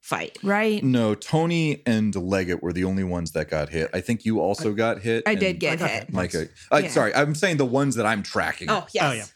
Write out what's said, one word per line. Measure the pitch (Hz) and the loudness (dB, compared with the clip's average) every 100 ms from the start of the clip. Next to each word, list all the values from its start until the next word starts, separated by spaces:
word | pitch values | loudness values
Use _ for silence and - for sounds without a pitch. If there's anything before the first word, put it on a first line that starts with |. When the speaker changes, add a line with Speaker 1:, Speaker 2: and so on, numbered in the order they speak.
Speaker 1:
fight, | - - - - | -6 -6 -6 -6
right? | 196 202 220 214 | -2 0 2 2
Speaker 2:
No, | 131 123 110 | 2 2 2
Tony | 104 - 156 165 170 160 143 - | 0 0 2 2 2 0 0 0
and | 110 107 | 2 2
Leggett | 98 90 95 90 87 | -2 0 0 0 -2
were | 90 | -2
the | 87 | 0
only | 92 95 | 0 0
ones | 92 90 82 | -2 -2 -4
that | 80 78 | -4 -2
got | 78 71 | -2 -2
hit. | 80 78 | -2 -2
I | 92 | -4
think | 92 113 | -2 -2
you | 113 110 | 0 0
also | 85 101 113 | 0 0 -2
Speaker 3:
I, | |
Speaker 2:
got | 104 113 107 | 0 0 0
hit. | 110 113 208 | -2 0 0
Speaker 1:
I | |
Speaker 2:
and | 208 | 0
Speaker 1:
did | 190 170 | 0 0
get | 160 | -2
Speaker 3:
I | 165 | 0
got | 208 | -2
Speaker 1:
hit. | 113 | -4
Speaker 3:
hit. | - | -4
Speaker 2:
Micah. | 185 90 85 | -4 -2 -2
Speaker 3:
Yes. | 80 - - | -4 -10 2
Speaker 2:
Uh, | 147 | 2
Speaker 1:
Yeah. | 151 | 4
Speaker 2:
sorry, | 139 110 | 2 2
I'm | 131 147 | 2 2
saying | 151 196 156 | 2 0 2
the | 131 | 2
ones | 127 143 117 | 2 2 2
that | 107 | 2
I'm | 110 | 0
tracking. | - 104 80 - 202 | -2 -2 -2 -2 -2
Speaker 1:
Oh, | 208 - | -2 -2
yes. | 202 | 0
Speaker 3:
Oh, | 160 | 0
yeah. | 117 104 | 0 -8